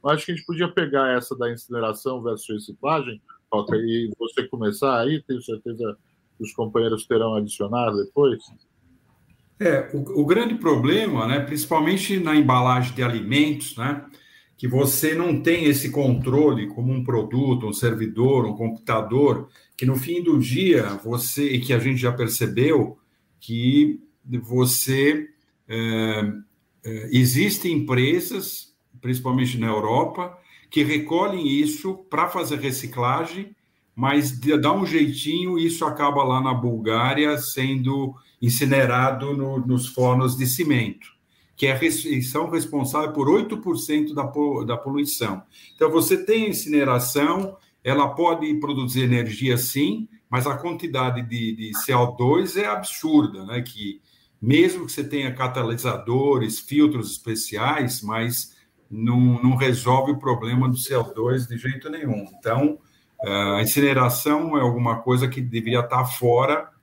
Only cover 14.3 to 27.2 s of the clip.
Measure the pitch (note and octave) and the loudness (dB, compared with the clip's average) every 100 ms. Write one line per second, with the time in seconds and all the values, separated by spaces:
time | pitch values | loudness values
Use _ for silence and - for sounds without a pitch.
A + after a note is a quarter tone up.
14.3 | _ _ _ B2 B2+ C#3 - D#3 D#3+ F3 | _ _ _ -2 2 2 2 0 0 0
15.3 | C3 E3 E3+ D#3 C#3+ D3 D3 C3+ A#2+ C3 | 2 2 2 4 2 0 0 2 2 4
16.3 | C3+ D3+ A#2 G#2 - B2 C3 B2+ A#2+ G#2 | 4 6 4 -4 -4 -2 -2 0 -2 0
17.3 | A#2+ C#3 B2 A2 G#2 A#2+ G#2+ A2 A2 B2+ | 0 2 0 0 -2 0 0 -4 2 4
18.3 | C3 A2 G#2 A2+ A2+ - A2+ G2+ B2 C#3+ | 4 2 -2 -4 -6 -2 -2 0 2 4
19.3 | G#2+ - _ _ - B2+ B2+ - F3 E3+ | 2 -4 _ _ -2 0 0 -2 -2 2
20.3 | D3+ A#2+ C#3 F#3+ C#3+ G2+ G2 A2+ A#2+ - | 2 2 2 4 4 2 -6 -6 -4 -4
21.3 | - C#3+ B2+ B2 B2 A#2+ C3 B2 B2 A#2 | -2 0 0 0 0 2 0 0 0 -4
22.3 | - G#2+ - C#3 D#3+ G#2 - _ _ _ | -2 -2 2 4 4 0 -4 _ _ _
23.3 | _ - A#2 B2 C#3+ D3+ - - _ - | _ -8 0 4 6 4 2 -10 _ -8
24.3 | A#2+ - B2 B2+ - - C3+ C#3 D3+ D3+ | -8 -2 2 2 2 0 2 2 2 -4
25.3 | _ _ _ _ A2 A2+ A2+ A2 G#2+ G#2 | _ _ _ _ -6 -2 0 0 -2 -4
26.3 | G#2 - _ _ _ A2+ A2 A2+ A#2+ | -6 -14 _ _ _ -12 -10 0 2